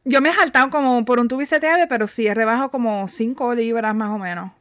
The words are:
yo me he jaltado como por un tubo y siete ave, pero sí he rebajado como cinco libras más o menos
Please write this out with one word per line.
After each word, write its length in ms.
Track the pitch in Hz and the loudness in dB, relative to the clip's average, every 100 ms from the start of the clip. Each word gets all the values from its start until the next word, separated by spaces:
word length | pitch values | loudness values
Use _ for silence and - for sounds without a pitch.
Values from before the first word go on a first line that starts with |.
yo 160 | 262 269 | 0 2
me 80 | 302 | 2
he 40 | |
jaltado 360 | 349 339 254 269 | 2 2 2 2
como 340 | 302 269 247 226 | 2 2 2 2
por 120 | 240 | 2
un 80 | 240 | 2
tubo 120 | 262 | -2
y 60 | 285 | -2
siete 200 | 311 311 | 0 2
ave, 180 | 339 339 | 2 2
pero 180 | 240 208 | 0 -2
sí 200 | - 208 | -2 0
he 60 | |
rebajado 360 | 208 220 240 269 | 2 2 0 -2
como 380 | 262 233 202 190 | -2 -2 -2 -4
cinco 460 | - 226 262 240 | -4 -4 -2 -2
libras 400 | 240 226 226 220 | 0 -2 -2 -2
más 160 | 214 214 | -2 -2
o 80 | 214 | -6
menos 340 | 180 175 185 - | -8 -8 -12 -12